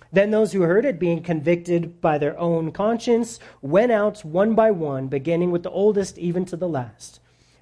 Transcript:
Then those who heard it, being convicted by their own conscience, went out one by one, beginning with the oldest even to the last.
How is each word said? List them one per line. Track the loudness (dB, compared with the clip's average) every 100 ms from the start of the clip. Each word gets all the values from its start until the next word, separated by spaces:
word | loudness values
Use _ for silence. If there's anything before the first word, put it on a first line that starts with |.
| -2
Then | 2 2
those | 4 2
who | 2
heard | 2 4 2
it, | 0
being | 0 -2
convicted | -2 -2 0 0 0 -2 -2 -4
by | 0 0
their | 0 -2
own | -2 -2 -2
conscience, | -2 -2 -2 0 0 0 -8 -20 -14
went | 0 2 4
out | 2 0 -4
one | -6 0 2
by | 4 4
one, | 2 -2 -4 -4
beginning | -4 -2 0 0
with | -2
the | -4
oldest | 0 2 2 -2 -4
even | -4 -4 -6
to | -6
the | -6
last. | -6 -8 -14 -20 -20 _ _ _ _